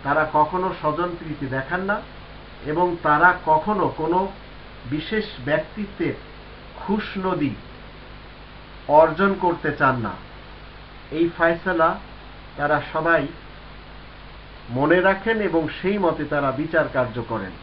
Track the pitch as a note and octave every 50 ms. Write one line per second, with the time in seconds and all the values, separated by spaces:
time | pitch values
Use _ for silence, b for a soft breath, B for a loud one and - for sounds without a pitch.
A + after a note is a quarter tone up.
0 | - C#3 C#3+ D#3 D#3 D#3 - D3+ D3+ D#3 F3+ F#3 F3+ E3 - - D3+ D3+ D3+ E3
1 | F3 F3 E3+ E3+ D#3+ D#3 D3 - C#3+ B2+ B2+ C3+ - - F3 F#3 F#3+ G3 G#3 A3+
2 | - - - - - - - - - - - - - C3+ D3+ E3 F3 F3+ E3+ E3+
3 | - D#3 D3 D3 E3+ F3+ F3+ - - - D#3 - - G#3 G#3+ G3 E3+ C3 - -
4 | D#3 D#3+ F3 F3+ G3 G3 - - - - - - - - - - - A#2 C3+ D3+
5 | D3+ - A3 G#3+ G3+ - - - A#2+ C3+ D3 D#3+ D#3+ - - G#3+ G#3 G3 - -
6 | F3 D3 A#2+ - - - - - - - - - - - - - - - G3+ G#3+
7 | - - - G3 F#3 F#3+ F#3+ D3+ D3 C3 - - - - - - - - - -
8 | - - - - - - - - - - - - - - - - - - C#3+ D3+
9 | D#3+ D#3+ D#3 E3 G3 G3 G3 F3 F#3 F3 E3+ E3+ - D#3 C3+ - D3+ C3+ C3 A#2+
10 | A2+ G#2 - - - - - - - - - - - - - - - - - -
11 | - - C#3 D#3 E3+ E3+ - - E3+ E3 E3+ E3+ - F#3+ F3+ E3 D#3+ E3+ F#3 -
12 | - - - - - - - - - - - - C#3+ D3 D3+ C#3+ - - - D#3+
13 | D#3+ E3+ E3 D#3 C#3 - - - - - - - - - - - - - - -
14 | - - - - - - - - - - - - - - A#2 B2+ C#3 D#3 E3+ F#3
15 | F3+ F#3+ G3 F#3+ - A3+ A3+ A3 G#3 F#3 D#3 E3 D#3 D3+ - - - F#3 G#3 G#3
16 | F#3+ E3+ D#3 - D3 - D3+ D3 C#3 C3+ B2 B2 D#3 E3 - E3 D3 B2 - C3+
17 | B2+ A#2+ A2 B2 A2+ - A#2 G#2+ G2 F#2 F2 -